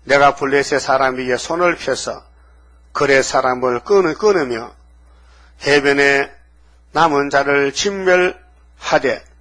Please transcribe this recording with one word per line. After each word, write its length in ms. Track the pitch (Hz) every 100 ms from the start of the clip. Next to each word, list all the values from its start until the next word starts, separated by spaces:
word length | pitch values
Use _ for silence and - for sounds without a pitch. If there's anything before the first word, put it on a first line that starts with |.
내가 320 | - 139 143 135
블레셋 460 | 139 139 135 139
사람 340 | - 135 135 127
위에 220 | 127 120
손을 380 | - 165 175 165
펴서 460 | - 127 - 101 - _ _ _ _ _ _
그의 320 | - 143 135
사람을 560 | 127 139 131 127 127 120
끊-, 340 | - 202 175 151
끊으며 580 | 208 190 135 113 117 - _ _ _ _ _ _ _ - -
해변에 680 | 143 139 139 139 139 143 - _ _ _ _ _
남은 380 | 151 165 143 143
자를 420 | 139 139 143 139
진멸하되 1500 | 135 202 196 185 180 180 - _ _ _ _ - 156 135 110 - _